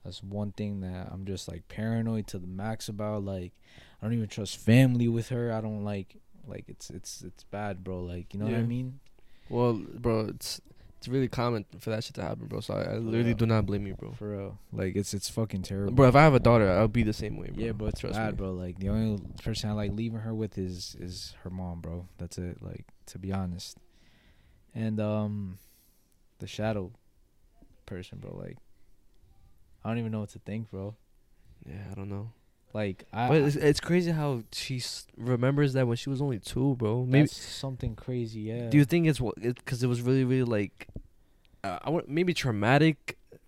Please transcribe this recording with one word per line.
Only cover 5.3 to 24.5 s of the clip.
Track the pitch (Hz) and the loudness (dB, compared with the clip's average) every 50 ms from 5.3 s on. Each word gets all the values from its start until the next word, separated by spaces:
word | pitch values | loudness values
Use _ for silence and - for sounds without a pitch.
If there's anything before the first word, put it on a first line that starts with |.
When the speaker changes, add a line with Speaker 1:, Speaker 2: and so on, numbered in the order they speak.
Speaker 1:
her. | 127 120 120 117 | -2 -2 -2 -2
I | 113 110 | -2 -2
don't, | 110 110 107 104 101 | -2 -4 -6 -4 -4
like, | 104 104 98 95 - - - - - - - - | -4 -4 -4 -6 -8 -14 -20 -20 -20 -20 -20 -16
like, | - - - - - | -14 -14 -14 -12 -14
it's, | - - - - | -16 -16 -14 -14
it's, | - 95 - - - - | -14 -14 -12 -14 -14 -14
it's | - 92 - - - | -14 -16 -16 -18 -18
bad, | - - 101 107 104 98 92 | -12 -8 -6 -6 -6 -6 -6
bro. | 92 95 92 90 90 | -6 -6 -6 -6 -6
Like, | 87 87 90 90 - | -6 -8 -8 -10 -8
you | - 101 | -6 -4
know | 104 | -2
what | 110 113 | 0 0
I | 117 | 0
Speaker 2:
Yeah. | 117 | 0
Speaker 1:
mean? | 117 120 123 127 127 131 135 - - - - - - - - - - | 0 -2 -4 -4 -6 -10 -14 -18 -20 -20 -20 -20 -20 -20 -20 -12 -4
Speaker 2:
Well, | - 120 123 120 117 | 0 2 2 2 2
bro, | 104 - - - - 120 120 113 110 110 107 | 0 -4 -10 -12 -2 0 2 2 2 0 -2
it's, | - 120 - - - - - - - - - - - - | -6 -8 -8 -8 -10 -10 -12 -20 -20 -20 -20 -20 -20 -16
it's | - - | -8 -2
really | 123 135 131 120 | 0 0 0 0
common | - - 120 120 120 110 98 _ - 92 | 0 0 0 0 0 -2 -4 _ -14 -10
for | - 113 | -6 -4
that | 110 107 117 | -4 -4 -4
shit | - - | -6 -8
to | - | -6
happen, | - 78 - 117 113 | -6 -4 -4 -6 -8
bro. | 101 - 101 | -6 -6 -6
So | 101 - 104 | -4 -4 -2
I, | 101 | -2
I | 92 | -2
Speaker 1:
For | - 104 110 | -2 -2 -4
Speaker 2:
literally | 113 113 113 113 120 117 | -2 0 2 2 4 2
Speaker 1:
real. | 113 | 4
Speaker 2:
do | 107 113 | 2 4
not | 110 113 110 101 | 4 4 4 4
blame | 95 101 101 101 | 2 0 -2 -2
you, | 98 95 | -4 -8
bro. | - - - | -8 -10 -12
Speaker 1:
For | 117 113 104 104 | -10 -10 -8 -8
real. | 104 98 98 98 101 101 - - | -6 -6 -8 -8 -10 -12 -14 -10
Like, | - 110 95 95 90 | -4 -2 -2 0 0
it's, | 98 101 - | 0 -2 -2
it's | - 101 - - | -4 -6 -6 -4
fucking | - - 117 - - 95 | -2 -2 -2 -2 -2 -6
terrible. | 90 - 98 98 101 101 | -4 -4 -4 -2 -2 2
Speaker 2:
Bro, | 120 127 135 127 | 6 10 10 10
if | 123 | 12
I | 139 | 12
have | 156 160 139 | 10 10 10
a | 123 | 8
daughter, | - 117 120 117 107 95 | 8 8 8 8 8 8
I'll | 90 92 110 110 | 6 6 4 4
be | 104 120 | 4 4
the | 117 107 | 2 2
same | 104 - 117 104 104 | 0 -2 -4 -6 -6
way, | 104 - - | -6 -8 -8
bro. | - - 110 | -6 -4 -4
Speaker 1:
Yeah, | 117 | -4
but | 113 107 107 | -4 -4 -4
it's | 107 - - | -4 -4 -4
Speaker 2:
Trust | - - 98 | -6 -4 -2
Speaker 1:
bad, | 107 113 107 98 | -2 -2 -2 -2
Speaker 2:
me. | 95 | -2
Speaker 1:
bro. | 98 95 | -4 -4
Like, | 92 90 90 90 87 90 | -4 -4 -6 -8 -6 -4
the | 95 98 | -2 0
only | 104 110 110 110 107 101 - - - - | 0 2 2 0 0 -2 -6 -10 -12 -8
person | - - 110 - - 107 | -6 -4 -4 -2 -2 -2
I | |
like | 107 107 104 101 | -2 -2 -2 -2
leaving | 98 107 113 117 113 113 | -2 -2 -4 -4 -4 -6
her | 107 113 | -6 -6
with | 110 107 110 104 - | -4 -4 -4 -4 -4
is, | - 95 92 90 90 95 - - - | -4 -4 -4 -4 -8 -10 -12 -12 -12
is | - 90 92 92 - - - - | -10 -10 -10 -10 -12 -14 -16 -14
her | - 92 | -12 -10
mom, | 90 92 92 87 87 85 | -8 -8 -8 -8 -8 -8
bro. | 82 85 82 87 90 92 - - | -8 -8 -8 -8 -10 -12 -14 -12
That's | 87 85 - - | -12 -10 -8 -8
it, | 90 90 - - | -8 -8 -8 -10
like, | - - - - - - - - - | -12 -12 -12 -12 -14 -18 -20 -20 -20
to | - - 90 | -16 -14 -10
be | 90 95 | -6 -4
honest. | 95 95 95 90 87 90 - - - - _ _ _ _ _ - _ _ _ - - - _ - | -2 -2 -2 -4 -4 -8 -10 -14 -16 -18 _ _ _ _ _ -20 _ _ _ -20 -20 -20 _ -20